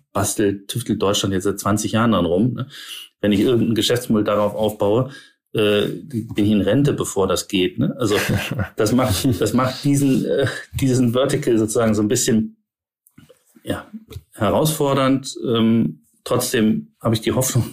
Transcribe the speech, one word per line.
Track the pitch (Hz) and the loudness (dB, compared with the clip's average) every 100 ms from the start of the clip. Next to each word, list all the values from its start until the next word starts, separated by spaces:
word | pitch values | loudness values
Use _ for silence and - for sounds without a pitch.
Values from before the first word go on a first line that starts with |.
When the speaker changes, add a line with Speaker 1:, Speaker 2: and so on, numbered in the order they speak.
| _ | _
Speaker 1:
bastelt, | 101 98 - 101 101 101 | -4 -4 0 0 -2 -6
tüftelt | 117 - 101 | -6 -2 -2
Deutschland | 98 101 101 | 0 0 -2
jetzt | 95 | -2
seit | 101 95 | -2 -2
zwanzig | 101 104 110 | -2 -2 0
Jahren | 110 113 | 0 2
dran | 98 85 | 2 2
rum, | 90 127 | 2 0
ne? | 123 123 - - - - _ | -2 -10 -14 -16 -16 -18 _
Wenn | 104 | 0
ich | 101 | 2
irgendein | 131 117 113 107 | 2 2 2 0
Geschäftsmodell | 101 120 - 110 104 | 0 -2 0 0 2
darauf | 104 104 | 0 0
aufbaue, | 107 107 - 101 113 139 - - _ _ | 0 -2 0 0 0 -2 -8 -20 _ _
äh, | 120 104 104 - | 0 2 2 0
bin | - - 113 110 - 104 | -6 -8 -8 -4 0 2
ich | |
in | 107 | 2
Rente, | - 135 143 | 4 2 2
bevor | 101 92 98 92 | 0 -2 -2 0
das | 87 - | -2 -2
geht, | 95 90 - | -2 -2 -2
ne? | - - | -4 -2
Also | 110 101 - 101 - | 0 0 0 -2 -4
Speaker 2:
<laughs> | - 98 - | -6 -6 -2
Speaker 1:
das | 110 | 0
macht, | 123 120 95 135 113 | 2 2 0 0 0
das | 107 | 0
macht | 120 131 - 143 | 0 -2 -2 0
diesen, | 139 139 131 - | 2 2 2 0
äh, | 92 - - - - | 0 -2 -4 -8 -2
diesen | 135 127 123 | 0 2 2
Vertical | 123 143 - 139 113 | 2 0 0 2 2
sozusagen | 107 123 110 | 2 0 0
so | 110 | 2
ein | 107 | 2
bisschen, | 120 - 110 110 - _ _ _ _ _ - - _ _ _ | 0 2 0 0 -8 _ _ _ _ _ -20 -20 _ _ _
ja, | - - - 220 - - _ | -8 -8 -10 -18 -16 -18 _
herausfordernd. | - 104 117 156 156 143 135 131 135 - - 135 | -4 0 2 0 0 0 2 2 0 -2 -8 -2
Ähm, | 117 113 113 - - _ _ | 2 4 4 2 -4 _ _
trotzdem | - 120 - 120 110 110 - _ | -4 -2 0 2 2 0 -4 _
habe | 117 113 | -2 0
ich | |
die | 113 | 0
Hoffnung, | 110 123 120 - | 0 0 0 -2